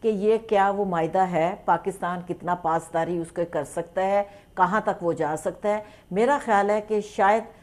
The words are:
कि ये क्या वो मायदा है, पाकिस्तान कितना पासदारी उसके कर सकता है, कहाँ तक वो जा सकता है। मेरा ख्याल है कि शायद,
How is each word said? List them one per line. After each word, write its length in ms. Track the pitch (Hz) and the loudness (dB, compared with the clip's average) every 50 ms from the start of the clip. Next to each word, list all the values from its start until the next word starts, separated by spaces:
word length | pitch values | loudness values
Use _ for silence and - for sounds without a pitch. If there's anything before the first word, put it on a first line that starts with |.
कि 80 | - 226 | -2 -2
ये 280 | 220 190 196 214 226 | 0 2 2 2 2
क्या 320 | 220 226 - 214 196 190 196 | 2 0 0 2 2 4 2
वो 160 | 202 202 208 | 2 0 -2
मायदा 380 | 196 175 165 160 160 160 190 185 | 0 0 0 0 0 2 2 2
है, 400 | 180 175 160 160 175 202 208 - | 2 2 0 0 0 -2 -2 0
पाकिस्तान 560 | - 180 165 - 196 185 - - 175 180 175 175 | 0 0 0 0 -4 -6 -4 -6 -6 -6 -6 -8
कितना 280 | 175 170 - - 175 175 | -8 -10 -6 -4 -4 -4
पासदारी 640 | 175 - 165 165 165 165 - - 165 165 170 180 170 | -2 0 0 -2 -2 -2 -2 -4 -2 -2 -2 -2 -4
उसके 260 | 165 165 - 180 170 | -6 -6 -6 -6 -4
कर 180 | 170 - 160 143 | -4 -4 -4 -6
सकता 380 | - - 170 165 - - 190 | -6 -6 -8 -8 -6 -2 -2
है, 260 | 190 190 196 202 202 202 - - - - - | 0 2 2 0 0 -2 -8 -20 -20 -8 0
कहाँ 260 | - 185 175 196 214 202 | 0 2 2 2 0 0
तक 100 | 214 185 - | -2 -2 -2
वो 120 | 175 170 160 | -2 -2 0
जा 220 | 160 160 147 156 | 0 -2 -2 -2
सकता 340 | 156 - 185 170 - - 208 | -4 -4 -6 -6 -4 -2 -2
है। 160 | 208 214 214 - - - - - 180 | -2 -2 -4 -10 -18 -20 -14 -6 -2
मेरा 240 | 190 226 269 285 277 | 0 2 2 2 2
ख्याल 320 | 277 240 214 202 196 202 | 2 2 2 4 4 2
है 100 | 208 214 | 2 0
कि 200 | 208 214 220 208 | 0 -2 -2 -2
शायद, 420 | 208 208 - - 202 196 214 226 220 - - - | -2 -4 0 2 4 4 4 2 0 -4 -12 -20